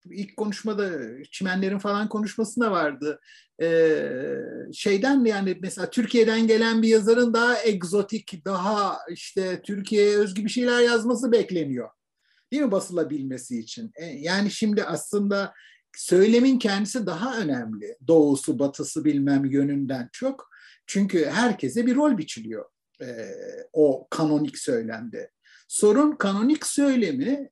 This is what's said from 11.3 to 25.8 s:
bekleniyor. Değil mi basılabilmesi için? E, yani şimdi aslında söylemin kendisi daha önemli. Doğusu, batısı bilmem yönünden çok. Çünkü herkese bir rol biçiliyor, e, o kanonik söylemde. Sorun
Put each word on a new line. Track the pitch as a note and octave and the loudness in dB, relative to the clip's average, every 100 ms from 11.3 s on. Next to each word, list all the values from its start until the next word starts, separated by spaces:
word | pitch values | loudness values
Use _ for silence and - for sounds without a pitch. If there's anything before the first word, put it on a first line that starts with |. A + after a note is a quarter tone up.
bekleniyor. | A3 - F3+ C#3+ B2 A2 - _ _ _ _ _ | 2 2 -2 -2 -4 -8 -14 _ _ _ _ _
Değil | C#4 | -2
mi | C#4 | 0
basılabilmesi | F#3+ F#3+ F3 D3 D3 C3+ B2+ - A#2+ | 0 -2 -4 -4 -4 -6 -8 -8 -8
için? | A2 - A2+ - | -8 -12 -14 -14
E, | E3 | -14
yani | C#3+ D#3 F#3+ G#3 | -8 -4 0 -2
şimdi | - A3 G#3 | -2 0 0
aslında | E3+ E3+ - G#3 G3+ G3+ F#3+ - - _ _ - | -2 -6 -4 -2 0 0 -2 -8 -20 _ _ -14
söylemin | - F3+ G#3 A#3 C4 B3+ | 2 4 6 6 6 4
kendisi | A3 G3 G#3+ B3+ F#3+ | 2 -2 -2 -4 -6
daha | E3 B3 A3+ | -6 -6 -4
önemli. | E3+ B2+ A2 G#2+ G#3 - B2+ | -2 -4 -6 -10 -12 -8 4
Doğusu, | E3 D3 C#3 - B2 | 6 6 2 -2 -2
batısı | C#3 - C#3+ D#3 D3+ | -2 -4 -8 -2 0
bilmem | C#3+ C#3 C#3 C#3 | 0 2 2 2
yönünden | C#3 C#3 C#3 C3 C3 A#2+ | 0 0 -2 -4 -6 -10
çok. | - C4 C4 - - - _ - | -8 -6 -6 -14 -20 -20 _ -6
Çünkü | G3 G3 F3+ D3 | -2 0 0 0
herkese | G3+ A#3+ G3+ C3 A3 A#3+ | 0 0 0 -2 -2 0
bir | B3+ | 2
rol | D4+ A3+ | 2 2
biçiliyor, | D3+ - A2+ A2 - _ _ _ | -2 -10 -10 -12 -14 _ _ _
e, | B2+ A#2 G2+ G2 G2+ G2 - | -14 -12 -12 -12 -14 -14 -6
o | D#3+ D3+ C3 - | 4 4 2 -4
kanonik | - D#3 D3+ D3 - | -2 0 0 -2 -6
söylemde. | - A#2+ A2+ A2+ A#2 - - _ _ _ _ | -4 -4 -4 -8 -10 -12 -14 _ _ _ _
Sorun | - | 0